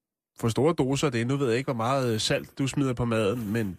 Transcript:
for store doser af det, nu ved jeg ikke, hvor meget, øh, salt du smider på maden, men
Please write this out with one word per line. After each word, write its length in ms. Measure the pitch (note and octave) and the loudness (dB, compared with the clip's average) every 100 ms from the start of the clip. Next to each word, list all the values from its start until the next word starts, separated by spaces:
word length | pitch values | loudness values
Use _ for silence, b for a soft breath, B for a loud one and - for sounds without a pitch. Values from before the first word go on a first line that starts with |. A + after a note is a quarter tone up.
| _ _ _ - | _ _ _ -4
for 100 | A#2 | -2
store 240 | A2+ C#3+ | 2 2
doser 340 | E3+ C3 C3+ D#3 | 2 0 2 0
af 40 | |
det, 160 | B2 A#2+ | 0 0
nu 100 | C#3 | 0
ved 100 | C#3 | 2
jeg 100 | A2+ | 0
ikke, 100 | C3+ | 0
hvor 60 | A#2+ | -2
meget, 360 | A2+ C#3 B2+ | 0 0 0
øh, 60 | A2 | 0
salt 380 | - C#3 - - | 0 -2 -4 -4
du 100 | C#3 | -2
smider 260 | D3+ C3+ | 0 0
på 120 | B2 A#2+ | 0 0
maden, 460 | A2 G#2 B2 G#2+ | 2 0 0 -2
men 260 | A2+ G#2 | -2 -2